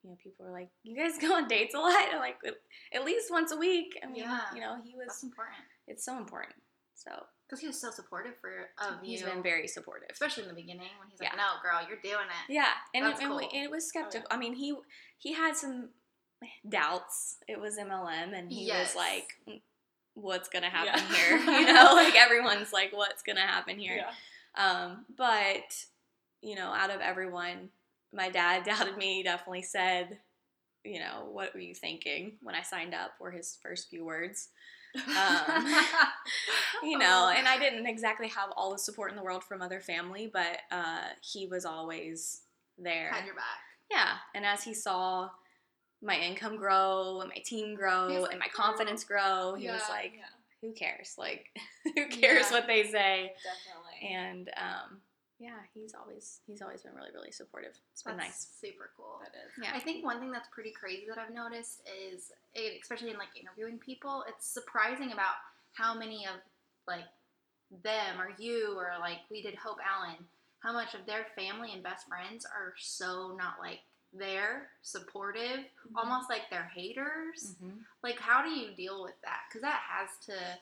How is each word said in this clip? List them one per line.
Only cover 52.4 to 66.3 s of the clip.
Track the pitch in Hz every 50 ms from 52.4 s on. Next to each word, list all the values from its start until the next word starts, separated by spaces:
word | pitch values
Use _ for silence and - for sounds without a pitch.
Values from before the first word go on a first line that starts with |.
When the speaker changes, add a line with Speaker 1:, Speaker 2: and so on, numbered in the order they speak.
| 254 -
Speaker 2:
Yeah. |
Speaker 1:
what | 240 240 233
they | 240 226 220 208
say?" | 208 214 208 196 196 190 185 185 190 190 - -
Speaker 3:
Definitely. | 185 180 - - - - 165 170 170 - - - 202
Speaker 1:
And, | 185 185 180 185 185 180 180 - -
um, | - 185 185 185 185 - 202 190 196 _ _ _ _ _ _ _
yeah, | _ 233 240 233 214 202 - _
he's | 214 220 220 214
always, | - - 208 208 214 214 - - - _
he's | - 208 208
always | 196 190 - - -
been | - -
really, | 67 67 - -
really | - - -
supportive. | - - - _ - - - - - _ _ _
It's | _ - -
been | 233 214
Speaker 2:
That's | 175 - -
Speaker 1:
nice. | - - - - - -
Speaker 2:
super | - 202 190 - 202 - _
cool. | - - 214 220 - -
Speaker 3:
That | - -
is. | - - - - 254 226
Speaker 1:
Yeah. | 202 -
Speaker 2:
I | 254
think | - 302 330 - -
one | 254 233 240
thing | 262 262
that's | 254 233 240 -
pretty | - - 214 220
crazy | 214 - - 190 185 196 208 214
that | 226
I've | 226 226 220 233
noticed | 240 233 233 233 233 233 - - - _
is, | - 190 190 190 190 185 180 - - - _ _ _ _
it, | 226 220 214 - -
especially | - - 240 233 240 233
in, | 214
like, | 202 196 190 -
interviewing | - 190 185 185 208 220 226 233 226
people, | - 262 262 - - 277 277 269 247
it's | 226 220 - -
surprising | - - 247 240 - - 233 214 226 254 262 277 254 220
about | 202 196 - - - - - _ _ _ _ _
how | - 226 226 226
many | 226 226 220 220 214 202
of, | 190